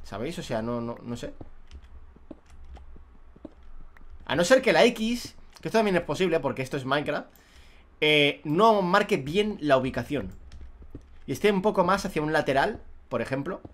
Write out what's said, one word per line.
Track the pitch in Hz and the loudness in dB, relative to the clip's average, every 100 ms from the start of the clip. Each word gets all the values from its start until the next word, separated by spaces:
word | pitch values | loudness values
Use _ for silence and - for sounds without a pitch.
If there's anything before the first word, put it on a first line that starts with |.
¿Sabéis? | - 101 135 175 | -12 -8 -8 -8
O | |
sea, | 151 113 | -6 -4
no, | 117 120 | -4 -4
no, | 117 117 | -6 -8
no | 120 120 | -10 -10
sé. | 120 - - - - - - - - - - - - - - - - - - - - - - - - - - - - - - | -10 -12 -16 -18 -18 -20 -20 -20 -20 -20 -20 -20 -20 -20 -18 -18 -18 -20 -20 -20 -20 -20 -20 -18 -16 -14 -16 -18 -18 -14 -4
A | 139 | 0
no | |
ser | 175 262 | 4 4
que | 240 | 6
la | 165 | 6
X, | 233 233 220 240 - - - - | 6 4 -2 -4 -8 -16 -20 -12
que | 160 | -2
esto | 220 | 2
también | 214 180 | 2 2
es | |
posible | - 147 185 160 | 0 -2 0 0
porque | 139 117 | 0 -4
esto | 127 147 | -6 -6
es | |
Minecraft, | 127 143 147 156 - - _ - - - - - | -2 -2 -2 -6 -8 -18 _ -20 -20 -20 -20 0
eh, | 151 151 143 143 | 4 6 4 2
no | 156 160 226 208 | 0 4 6 6
marque | 180 202 208 185 | 4 2 2 0
bien | 135 180 214 202 | 0 0 0 0
la | 147 135 | 4 4
ubicación | 131 127 120 143 95 - - - - - - - - - - | 4 -4 -4 -4 -6 -10 -18 -18 -18 -18 -18 -18 -20 -14 -10
y | |
esté | 143 202 | 0 2
un | 196 | 2
poco | 214 196 | 2 2
más | 175 190 | 2 2
hacia | 190 160 | -2 -2
un | 151 | 0
lateral, | 156 147 135 175 233 - - - | 0 2 2 2 -2 -12 -20 -6
por | 120 | -4
ejemplo, | 113 135 143 196 - | -2 -4 -6 -8 -12